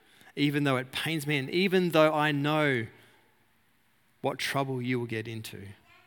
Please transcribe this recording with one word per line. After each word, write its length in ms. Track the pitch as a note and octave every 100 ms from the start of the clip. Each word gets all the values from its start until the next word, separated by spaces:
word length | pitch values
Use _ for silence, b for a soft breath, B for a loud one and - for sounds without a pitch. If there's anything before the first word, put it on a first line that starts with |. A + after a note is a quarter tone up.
| B B B -
even 280 | C#3+ D3
though 120 | C#3+ B2+
it 160 | C3
pains 340 | - D#3+ D#3+ C#3+
me 120 | D3
and 100 | C3+
even 420 | F3 G3 F#3 F3
though 220 | E3 D#3
I 200 | D#3 D3+
know 540 | C#3+ D3 D#3 D3 B2 A2+ - b b b _ _ _ _ _ _ _ _ _
what 180 | C3+ -
trouble 440 | - C#3 C3+ B2+
you 180 | B2 B2+
will 60 | A#2+
get 200 | A2+ A#2
into." 360 | A2+ A2 G2 G2 G2+ _ -